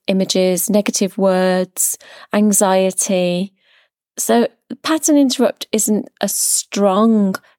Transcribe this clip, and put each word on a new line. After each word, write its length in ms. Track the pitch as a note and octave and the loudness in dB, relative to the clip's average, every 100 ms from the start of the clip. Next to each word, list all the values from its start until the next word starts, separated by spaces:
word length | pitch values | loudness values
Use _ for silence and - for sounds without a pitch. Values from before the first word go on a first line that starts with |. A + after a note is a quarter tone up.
| - | -4
images, 640 | F#3+ F#3 F#3+ F#3 F3+ - | -2 -2 0 0 0 0
negative 480 | G3+ G3+ - F#3+ - | 0 0 -2 -4 0
words, 800 | F#3+ F#3 F#3 F#3 F#3+ - - - - - - | 0 2 0 0 -4 -4 -6 -6 -14 -20 -6
anxiety. 1200 | G#3 G#3+ F#3+ G3 F#3+ F#3+ - - F#3 F3+ F3 G3 _ _ _ _ _ _ - | 0 2 2 2 2 2 -2 -2 0 0 -2 -6 _ _ _ _ _ _ -10
So 300 | - A#3 A3 - _ A#3 | 0 0 0 -4 _ -12
pattern 360 | - D#4+ D#4+ C#4+ | -4 -2 2 2
interrupt 500 | C4+ B3 A#3 - - | 2 2 -2 -2 -6
isn't 380 | A3 G#3+ G#3+ - _ | -4 -2 -2 -4 _
a 60 | G3+ | -6
strong 1080 | - - - - G3 G3+ G3 A3+ A3 G3 F#3+ - | -4 -2 -4 -4 0 2 4 2 2 0 -2 -12